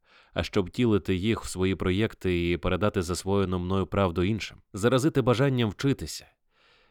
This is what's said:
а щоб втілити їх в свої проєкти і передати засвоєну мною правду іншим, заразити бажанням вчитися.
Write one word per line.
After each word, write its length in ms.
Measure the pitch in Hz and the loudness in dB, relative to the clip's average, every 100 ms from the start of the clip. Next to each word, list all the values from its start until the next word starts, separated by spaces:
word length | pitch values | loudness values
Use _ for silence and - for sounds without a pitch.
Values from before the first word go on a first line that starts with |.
| _ _ _ | _ _ _
а 100 | 90 | -4
щоб 220 | 87 104 87 | -2 0 0
втілити 500 | - 120 101 - 92 | 2 2 2 2 0
їх 280 | 107 107 | 0 -2
в 40 | - | -4
свої 280 | 90 95 92 | -2 -2 0
проєкти 760 | 92 92 110 - 92 87 85 | 0 0 -2 -2 -2 0 0
і 60 | 85 | 0
передати 440 | 90 90 104 98 | -2 0 0 0
засвоєну 580 | 85 87 95 101 92 92 | -2 -4 -2 0 0 -2
мною 280 | 90 95 90 | -2 -2 -2
правду 360 | 98 95 85 | 0 0 2
іншим, 340 | 90 110 - - _ | 0 -2 -8 -14 _
заразити 480 | 101 113 127 151 139 | -2 2 2 2 2
бажанням 480 | 120 123 143 127 110 | 2 2 2 2 0
вчитися. 580 | - 139 127 80 - - _ _ _ _ _ _ | 0 -2 -2 -6 -12 -16 _ _ _ _ _ _